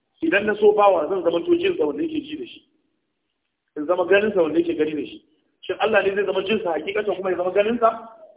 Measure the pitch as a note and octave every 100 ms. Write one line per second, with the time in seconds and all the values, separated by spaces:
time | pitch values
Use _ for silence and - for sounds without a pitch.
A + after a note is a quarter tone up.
0 | _ - E3 F#3 G#3+ G#3 G#3 G#3 G3+ F3+
1 | D#3 F#3+ E3+ E3+ E3+ E3+ F#3+ E3 D3+ C#3+
2 | E3 D#3 C3 D3+ A#2 - _ _ _ _
3 | _ _ _ _ _ _ _ - D3+ F3+
4 | F3 G3 G#3+ F#3+ D#3+ D#3 E3+ D3+ D#3 D3+
5 | A2+ G2+ _ _ _ _ - F3+ G3+ G#3+
6 | F#3+ G3 F#3+ F#3 F#3+ G#3+ F3+ D3+ F#3+ G#3
7 | G3+ F3+ F#3+ F3 F3+ F3+ G#3 A#3+ A3+ A3+
8 | A3+ - -